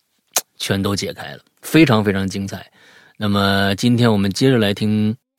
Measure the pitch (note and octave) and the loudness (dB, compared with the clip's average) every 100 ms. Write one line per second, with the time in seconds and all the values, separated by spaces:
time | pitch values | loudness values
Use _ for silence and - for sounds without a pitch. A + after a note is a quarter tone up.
0 | _ _ _ - - _ - G2 G2 G2 | _ _ _ -8 -8 _ -4 -2 -2 -4
1 | F#2+ - D2+ C2+ _ _ - D#3 D#3 G#2+ | -6 -10 -14 -16 _ _ 0 4 4 4
2 | G#2 G2 F#2+ G2 G2 F#2 - _ - - | 2 0 -4 -4 -8 -10 -16 _ -20 -20
3 | _ _ G#2 G2+ G2 G2 G2 G2 B2 A#2+ | _ _ -2 0 0 0 0 0 0 2
4 | A#2+ G#2 G2 F#2 C3 B2+ G2+ G#2 G#2+ G#2+ | 2 2 0 0 2 2 0 -2 -2 0
5 | G#2+ A2+ _ | -2 -4 _